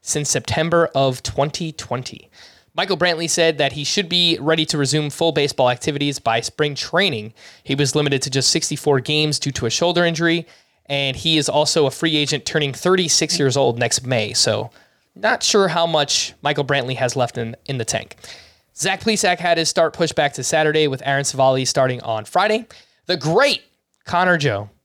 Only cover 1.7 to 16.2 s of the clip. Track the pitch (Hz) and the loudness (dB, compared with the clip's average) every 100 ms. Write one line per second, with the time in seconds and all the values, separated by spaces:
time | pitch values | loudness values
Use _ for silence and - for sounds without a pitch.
1.7 | 151 - 123 127 - - - - _ _ | -10 -8 -8 -8 -16 -20 -20 -20 _ _
2.7 | - 185 175 175 165 165 - 165 151 143 | -6 -2 0 0 0 -2 2 2 2 -2
3.7 | 143 139 - 180 175 175 156 143 160 151 | -2 -4 -2 0 2 2 2 0 0 0
4.7 | 151 139 151 147 - 170 151 143 139 123 | 0 0 0 -2 0 0 2 0 2 2
5.7 | 123 - 143 143 139 - 113 - - 151 | 2 -2 -2 -4 -2 0 0 -2 -4 -4
6.7 | 139 - 170 196 117 107 - - - - | -4 -2 0 0 -2 -8 -16 -20 -20 -6
7.7 | 139 139 151 147 139 139 135 123 165 - | 0 2 2 2 0 -2 -2 0 0 -2
8.7 | 147 - 131 123 151 151 143 143 131 117 | -2 2 0 2 0 0 -2 -4 -4 -4
9.7 | - 175 175 170 160 170 170 160 - _ | 0 0 2 0 2 2 0 -2 -20 _
10.7 | _ _ 139 139 131 160 156 139 147 151 | _ _ -2 -2 -4 0 0 2 2 2
11.7 | 170 139 - 165 151 143 147 - 160 143 | 2 2 0 0 0 0 -2 -2 -2 -2
12.7 | 131 175 - 170 - 156 - 139 131 135 | -2 0 2 2 0 0 0 2 2 0
13.7 | 117 120 - 127 123 107 - - 107 110 | 0 -2 -2 -2 -2 0 0 0 0 -4
14.7 | - _ _ _ - - - - 214 190 | -12 _ _ _ -4 -2 0 2 2 2
15.7 | 170 170 160 143 - | 2 0 0 0 -2